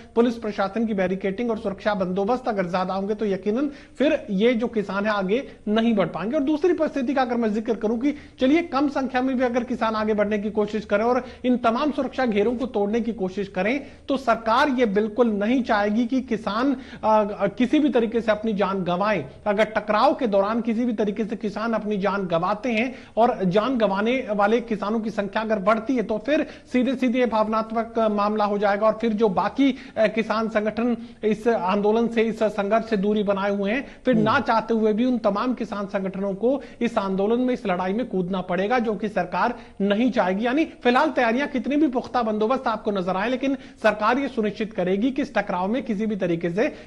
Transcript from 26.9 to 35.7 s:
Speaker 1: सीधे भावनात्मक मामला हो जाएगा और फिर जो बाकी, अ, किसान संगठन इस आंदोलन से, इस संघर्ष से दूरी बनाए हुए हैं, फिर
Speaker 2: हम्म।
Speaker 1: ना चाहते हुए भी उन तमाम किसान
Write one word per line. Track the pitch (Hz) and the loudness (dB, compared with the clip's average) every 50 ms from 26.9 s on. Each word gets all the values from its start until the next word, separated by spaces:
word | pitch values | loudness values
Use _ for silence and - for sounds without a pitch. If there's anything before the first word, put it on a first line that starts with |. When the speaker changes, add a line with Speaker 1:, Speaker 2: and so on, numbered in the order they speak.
| 262 | 0
Speaker 1:
सीधे | 254 254 254 226 254 247 | 0 0 0 2 2 0
भावनात्मक | 226 226 214 214 214 220 220 220 220 226 233 220 226 - 233 | 2 2 0 0 2 0 -2 -2 -2 -2 -4 -4 -2 0 0
मामला | 220 220 208 202 202 214 214 214 208 | 0 2 2 2 0 0 2 0 0
हो | 202 202 | 0 0
जाएगा | 208 208 202 202 202 220 | 2 2 2 2 2 2
और | 220 214 220 | 2 2 2
फिर | - 233 214 | 0 -2 2
जो | 202 226 214 | 2 2 2
बाकी, | 180 180 175 202 - - 277 277 254 - - - - | 2 2 0 0 2 2 2 2 2 -2 -8 -6 -2
अ, | - 220 | 0 0
किसान | 208 220 226 214 226 208 220 226 220 | 2 2 0 -2 0 0 -2 -2 0
संगठन | 226 214 208 214 214 220 233 247 233 233 - - - - - | 0 0 -2 -2 -2 -2 -2 -2 -2 -4 -6 -12 -8 -4 -2
इस | 214 214 214 - | -2 0 0 0
आंदोलन | 240 226 196 170 185 196 208 202 208 214 233 233 | 0 0 2 2 0 2 2 4 4 4 2 2
से, | 226 233 233 | 2 2 2
इस | 220 226 214 - 226 | 0 0 0 0 0
संघर्ष | 208 - 208 202 202 220 226 220 - | 0 0 -2 0 0 0 0 0 0
से | 220 | 0
दूरी | 202 185 208 208 214 208 | 0 2 2 2 2 2
बनाए | 202 196 196 196 202 | 0 0 0 0 -2
हुए | 202 202 196 196 | 0 0 -2 -2
हैं, | 220 277 262 - - - - | -2 -4 -4 -8 -12 -4 0
फिर | 254 254 | 2 2
Speaker 2:
हम्म। | 220 214 | 4 4
Speaker 1:
ना | 220 233 277 | 4 2 2
चाहते | 226 - 226 220 226 - 233 | 2 2 2 2 2 0 0
हुए | 220 220 220 214 | 2 2 2 2
भी | 208 247 | 2 2
उन | 254 254 | 2 2
तमाम | 226 - 208 196 202 233 254 240 | 2 2 0 0 0 0 -2 -2
किसान | - 233 - | -4 -4 -6